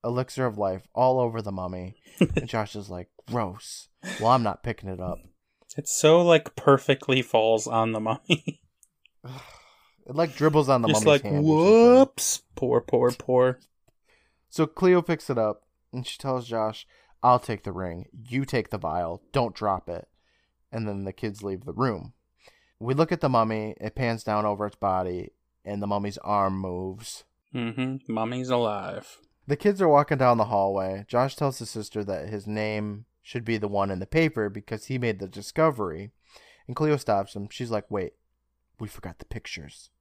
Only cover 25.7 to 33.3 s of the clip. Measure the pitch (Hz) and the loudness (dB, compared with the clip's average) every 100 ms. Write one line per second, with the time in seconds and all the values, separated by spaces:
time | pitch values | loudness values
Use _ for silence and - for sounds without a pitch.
25.7 | 101 101 104 101 101 - 104 95 95 95 | -6 -4 -4 -4 -8 -2 0 0 -2 -6
26.7 | 90 95 98 113 - _ _ _ 131 117 | -6 -8 -10 -16 -18 _ _ _ -8 -6
27.7 | 113 131 135 - 110 113 123 127 123 113 | -6 -6 -6 -6 -6 -4 -6 -2 0 0
28.7 | 104 95 101 - - _ _ - 147 208 | -4 -8 -12 -14 -20 _ _ -6 0 0
29.7 | 196 175 143 147 139 127 117 107 104 98 | 2 6 6 4 2 4 4 2 2 2
30.7 | 98 95 98 101 120 135 - 143 131 113 | 0 -2 -6 -2 0 0 -2 -4 -4 -12
31.7 | 113 104 107 101 90 85 107 107 107 107 | -12 -8 -8 -6 -6 -6 -10 -6 -4 -2
32.7 | 107 104 104 - _ - | -4 -6 -10 -16 _ -12